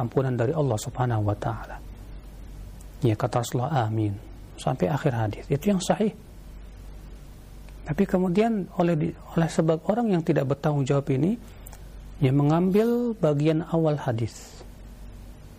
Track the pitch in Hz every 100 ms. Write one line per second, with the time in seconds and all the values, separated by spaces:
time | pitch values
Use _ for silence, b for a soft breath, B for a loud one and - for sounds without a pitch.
0 | 120 139 131 120 120 160 139 107 - -
1 | 123 110 104 104 120 113 - - - -
2 | - - - - - - - - - -
3 | 120 104 127 120 117 131 127 147 110 110
4 | 104 98 - - - - - - 180 143
5 | 147 117 110 - - 139 202 190 - 170
6 | 214 - - - - - - - - -
7 | - - - - - - - - - 147
8 | 196 185 185 175 226 214 175 - 175 160
9 | 165 - - - 160 - 160 160 - 214
10 | 233 175 165 143 135 143 156 143 127 143
11 | 143 131 165 233 - B B B B -
12 | - - 135 143 143 165 185 202 233 240
13 | 240 214 156 143 151 156 - 165 160 147
14 | 135 113 110 - - - - - - -
15 | - - - - -